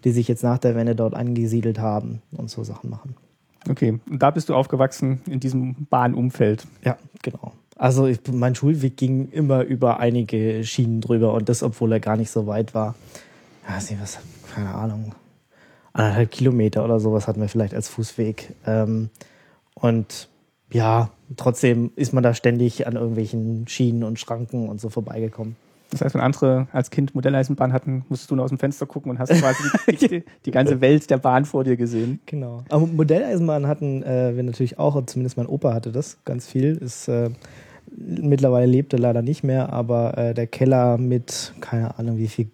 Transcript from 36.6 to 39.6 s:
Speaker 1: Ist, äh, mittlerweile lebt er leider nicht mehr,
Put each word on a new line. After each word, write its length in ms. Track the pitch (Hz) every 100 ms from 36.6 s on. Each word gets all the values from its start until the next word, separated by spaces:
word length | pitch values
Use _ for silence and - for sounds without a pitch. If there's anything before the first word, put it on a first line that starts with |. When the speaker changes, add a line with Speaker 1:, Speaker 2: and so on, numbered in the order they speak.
| 139 160
Speaker 1:
Ist, 320 | 127 - -
äh, 220 | 120 120 117 - - - - - -
mittlerweile 680 | 196 175 156 139 135 123 123
lebt 260 | 127 131
er 60 | 131
leider 240 | 120 117
nicht 200 | 117 151
mehr, 280 | 139 131